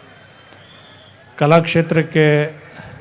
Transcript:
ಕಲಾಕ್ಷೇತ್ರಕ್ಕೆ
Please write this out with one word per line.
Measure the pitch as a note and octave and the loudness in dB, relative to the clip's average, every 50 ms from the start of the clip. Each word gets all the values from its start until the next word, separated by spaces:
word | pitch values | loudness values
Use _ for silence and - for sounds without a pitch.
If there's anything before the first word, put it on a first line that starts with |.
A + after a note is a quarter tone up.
| - - - - - - - - - - - - - - - - - - - - - - - - - - - - | -20 -20 -20 -20 -20 -20 -20 -20 -20 -20 -20 -20 -20 -20 -20 -20 -20 -20 -20 -20 -20 -20 -20 -20 -20 -14 -6 -2
ಕಲಾಕ್ಷೇತ್ರಕ್ಕೆ | D3+ D3 D#3+ E3+ E3 E3 - E3+ D#3+ E3 E3+ D#3+ D3+ D#3+ - D#3+ D#3 D3+ D3 D3 D3+ D3+ D3+ - - - - - - - - - | 2 4 4 4 2 2 -2 -2 0 0 -2 -2 -2 -2 0 2 2 2 2 0 -2 -4 -8 -16 -20 -20 -20 -20 -20 -20 -20 -20